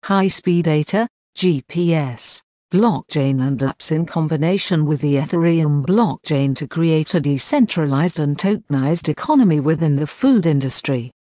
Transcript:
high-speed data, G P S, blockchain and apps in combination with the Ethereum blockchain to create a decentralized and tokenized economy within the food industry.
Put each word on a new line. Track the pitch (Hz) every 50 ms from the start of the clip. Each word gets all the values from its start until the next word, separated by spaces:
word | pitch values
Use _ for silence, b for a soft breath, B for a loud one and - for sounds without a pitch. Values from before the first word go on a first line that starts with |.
| -
high-speed | - 196 196 190 196 - - - - 175 175 170
data, | 165 151 151 151 - - 196 226 - _ _ _ _ _
G | - - 180 165 139 -
P | _ - 170 175 170 165
S, | 160 147 131 120 - - - - - _ _ _ _ _ _ -
blockchain | 180 220 233 185 131 - _ - 151 139 135 135 131 127
and | 139 139 117
apps | 135 135 127 _ - - 160
in | 156 170
combination | 160 - 170 156 151 160 151 147 165 185 196 - - 185 160 151
with | 147 156 135
the | 147 147 143
Ethereum | 139 135 123 - 170 165 170 165 170 160 151 147 143 135
blockchain | 139 185 220 233 185 135 - _ - 151 139 139 139 135
to | - -
create | 127 - 160 165 165 160 156 156 - -
a | 175
decentralized | 143 143 143 135 - - - 294 247 214 - 175 156 143 135 135 160 180 - -
and | 151 143 147
tokenized | 139 - 196 208 185 - _ 143 139 131 139 165 175 - -
economy | 147 - - - 311 277 247 190 160 151
within | 135 151 160 151 165 156 143
the | 139 151
food | 143 - - - 269 269 220 160
industry. | 170 151 139 135 135 - - - - 139 123 117 123 _ _